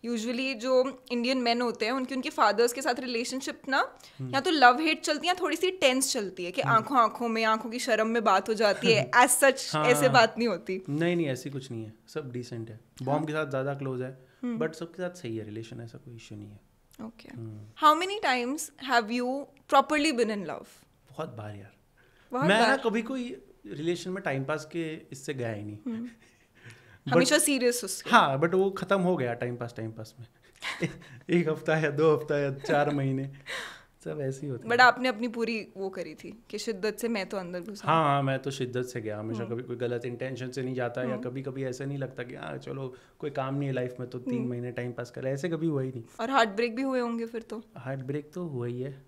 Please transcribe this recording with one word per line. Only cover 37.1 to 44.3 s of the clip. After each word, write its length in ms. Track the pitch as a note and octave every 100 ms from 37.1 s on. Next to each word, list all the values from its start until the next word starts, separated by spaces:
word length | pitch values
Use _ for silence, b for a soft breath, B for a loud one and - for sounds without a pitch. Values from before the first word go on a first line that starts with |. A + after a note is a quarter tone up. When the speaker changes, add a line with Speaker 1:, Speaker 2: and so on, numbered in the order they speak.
| A3+ F#3
Speaker 1:
तो 80 | G3+
अंदर 240 | F3 F3+
घुसा। 320 | F3 G3+ C#3+
Speaker 2:
हाँ, 120 | D#3+
हाँ, 180 | D3+ C#3
मैं 160 | C3+ C3+
तो 120 | C#3+
शिद्दत 320 | C3+ B2 B2
से 180 | B2 B2
गया 180 | G#2+ G#2+
हमेशा, 240 | G#2+ A2+
Speaker 1:
हम्म। 120 | A2+
Speaker 2:
कभी 80 | A#2
कोई 140 | B2 A#2
गलत 280 | A#2+ A#2+
इंटेंशन 460 | B2 A#2+ C3 B2+ B2+
से 120 | B2+
नहीं 120 | B2+
जाता, 280 | B2+ A#2+ A#2+
या 60 | B2+
Speaker 1:
हम्म। 140 | B2+
Speaker 2:
कभी-कभी 420 | B2 C3 C3+ C3
ऐसा 200 | C3 B2
नहीं 140 | C#3 C#3+
लगता 240 | C3 C3+
कि 120 | B2
हाँ, 240 | C#3+ D#3 C#3
चलो 360 | C3+ C3+ C3 B B _
कोई 120 | D3+
काम 240 | C#3+ C3
नहीं 140 | C#3 C#3
है 60 |
लाइफ 220 | C3 B2 -
में, 100 | B2
तो 80 | B2+
तीन 200 | B2